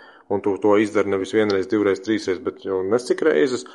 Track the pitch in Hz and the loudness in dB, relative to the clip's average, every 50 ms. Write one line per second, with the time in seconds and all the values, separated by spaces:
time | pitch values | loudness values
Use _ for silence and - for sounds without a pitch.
0 | - - - - - - 101 101 - 104 98 92 - 104 101 104 110 101 104 107 | -20 -20 -20 -18 -8 -6 -4 -2 -2 -2 -2 0 2 4 4 4 4 2 0 0
1 | 95 98 98 95 95 92 - 110 107 104 98 95 92 92 113 107 104 101 95 92 | 0 0 0 -2 -2 -2 0 0 2 2 2 0 0 0 0 2 2 2 0 0
2 | - 107 110 104 - 98 92 82 92 98 - - - 98 95 95 92 95 107 - | 0 -2 -2 -2 0 -2 -4 -4 -4 -8 -8 -8 -8 -6 -4 -4 -2 0 -2 -2
3 | - - 185 180 - 160 - 151 147 135 123 117 - - | 0 0 -2 0 2 2 2 2 2 2 0 -4 -8 -10